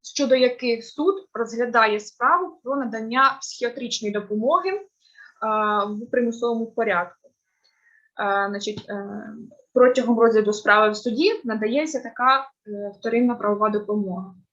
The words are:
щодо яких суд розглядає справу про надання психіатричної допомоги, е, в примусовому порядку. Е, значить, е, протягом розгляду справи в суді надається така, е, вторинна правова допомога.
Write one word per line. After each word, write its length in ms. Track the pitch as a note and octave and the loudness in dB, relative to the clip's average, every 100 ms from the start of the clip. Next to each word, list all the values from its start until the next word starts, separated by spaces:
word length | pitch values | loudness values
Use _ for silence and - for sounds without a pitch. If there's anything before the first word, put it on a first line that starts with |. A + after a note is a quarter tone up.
| - - | -10 -4
щодо 200 | C4+ C4 | 2 4
яких 500 | B3 B3 B3 A#3 - | 4 0 -4 -4 -6
суд 300 | - E4 G4 - | -2 0 0 -8
розглядає 680 | A3 A3 A3+ A#3+ A#3+ A3 G#3 | -8 -6 -4 0 2 4 2
справу 600 | G#3 _ B3 F4+ F4+ - | -6 _ 2 2 0 -8
про 120 | A#3+ C#4 | -6 -4
надання 640 | A#3+ A3 A3 B3 C4+ - | -4 -6 -4 2 2 0
психіатричної 720 | - - A#3+ B3+ A#3+ - G#3+ | -14 -6 -6 -6 -8 -6 -4
допомоги, 560 | G#3 G3+ G#3 A#3+ F4 F#4 | -6 -4 -2 2 2 0
е, 120 | G4+ - _ _ _ - _ A3 G#3+ G#3+ G#3 G#3 | -6 -10 _ _ _ -20 _ -2 0 0 0 -2
в 240 | G#3 A#3+ | -6 -2
примусовому 540 | B3+ A#3 A#3 A#3 A3+ A3+ | 0 0 -2 -2 -2 -4
порядку. 640 | - A3+ F3+ F3+ _ _ | -2 0 0 -4 _ _
Е, 1160 | _ _ _ _ _ _ _ _ - G3+ G3 G3 | _ _ _ _ _ _ _ _ -6 -2 0 -2
значить, 360 | G3+ G#3+ G#3 - | -4 -8 -10 -10
е, 200 | G3+ G3+ G#3 G#3+ A3 - - _ | -10 -10 -12 -14 -16 -18 -20 _
протягом 460 | B3+ B3 B3+ A#3 A3+ | 6 6 6 2 4
розгляду 340 | A3+ G#3+ G#3 | 6 6 2
справи 360 | G#3 - G#3 G#3+ | 0 4 4 4
в 60 | G#3+ | 0
суді 440 | B3 A3+ F#4 A4+ | -4 2 0 0
надається 560 | A#3+ A3 G#3+ C4 D#4 C#4 | -4 -4 0 0 -2 -6
така, 500 | A#3 - B3 C4+ C4+ _ G#3+ | -8 0 2 2 0 _ -14
е, 240 | G#3 G3+ G3 | -10 -10 -8
вторинна 360 | A#3 A#3 B3 A3 | -2 2 2 0
правова 340 | G#3 G#3 G#3+ | 0 2 2
допомога. 640 | G#3 G#3 G#3+ F#3+ F3+ F#3 - _ | 0 -2 -4 -2 -6 -10 -18 _